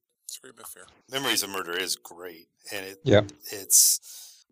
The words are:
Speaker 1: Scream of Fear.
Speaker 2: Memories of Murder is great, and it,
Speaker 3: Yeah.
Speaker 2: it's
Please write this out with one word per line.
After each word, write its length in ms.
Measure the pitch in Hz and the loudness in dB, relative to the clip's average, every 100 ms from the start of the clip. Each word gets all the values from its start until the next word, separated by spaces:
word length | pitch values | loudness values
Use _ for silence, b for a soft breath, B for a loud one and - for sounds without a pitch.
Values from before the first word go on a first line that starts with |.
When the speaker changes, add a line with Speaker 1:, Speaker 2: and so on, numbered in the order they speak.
| _ _ - | _ _ -16
Speaker 1:
Scream 280 | - 131 - | -16 -16 -18
of 80 | - | -18
Fear. 200 | - 92 _ _ | -18 -20 _ _
Speaker 2:
Memories 320 | 135 135 104 | -2 0 0
of 80 | 101 | 0
Murder 220 | 98 85 87 | -4 -4 -2
is 160 | 92 - | -2 -6
great, 520 | - 87 90 85 - _ - | -10 -14 -14 -16 -20 _ -10
and 120 | 104 | -8
it, 160 | 95 98 | -8 -6
Speaker 3:
Yeah. 180 | 135 104 101 - - | 4 4 4 -4 -12
Speaker 2:
it's 920 | 104 95 - - - - - - - _ | -10 4 6 6 4 -4 -18 -18 -20 _